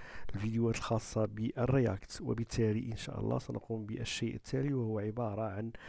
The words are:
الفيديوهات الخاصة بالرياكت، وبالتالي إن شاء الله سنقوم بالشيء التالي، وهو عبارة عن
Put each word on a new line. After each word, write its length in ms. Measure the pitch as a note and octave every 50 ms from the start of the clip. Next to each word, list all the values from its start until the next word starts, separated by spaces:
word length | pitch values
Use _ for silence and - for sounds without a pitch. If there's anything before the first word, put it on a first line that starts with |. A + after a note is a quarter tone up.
| - - - - - - -
الفيديوهات 400 | G2 G#2 A2 A2 A#2 A#2 A2+ A2+
الخاصة 500 | - - - A#2 - - - - A2+ G#2+
بالرياكت، 960 | G#2 G#2+ G#2+ A2 - - - A#2+ B2 C3+ C3+ A#2+ G#2+ F#2+ F#2+ - - - -
وبالتالي 680 | - B2 A2+ A2+ A#2 - - A#2+ A2+ G#2+ G#2+ A2+ - A#2
إن 60 | A2+
شاء 220 | - - - - G#2+
الله 200 | G#2 A2 A#2+ B2
سنقوم 460 | - - A#2 A2+ - - A2+ A2 G#2+
بالشيء 500 | G2+ A2 - A#2 - - - A#2 A2+ -
التالي، 380 | G#2 - - C3+ C3+ C3+ D3 C#3
وهو 260 | B2+ A2+ A2 A2 G#2
عبارة 420 | G#2 A2 G#2+ A#2+ A#2+ G#2+ G2+ G#2+
عن 300 | A2+ G#2 F#2+ G2+ A2+ A2+ - - -